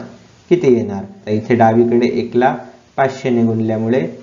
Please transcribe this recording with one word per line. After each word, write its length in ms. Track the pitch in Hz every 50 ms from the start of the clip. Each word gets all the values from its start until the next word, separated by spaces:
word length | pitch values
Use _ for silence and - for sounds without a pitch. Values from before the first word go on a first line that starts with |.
| - - - - - - _ _ _ _
किती 240 | 180 175 - 135 120
येणार? 300 | 110 104 101 98 98 98 - - - -
तर 60 | 107
इथे 240 | 107 107 - - 123
डावीकडे 520 | 110 113 113 113 117 117 117 120 120 120 -
एकला 480 | - 120 113 - - 123 123 139 151 - - - - - _ _ _ -
पाचशे 320 | 139 135 - - - 131
ने 140 | 120 117 117
गुणल्यामुळे 640 | 113 113 113 110 110 113 110 113 113 120 135 - - - -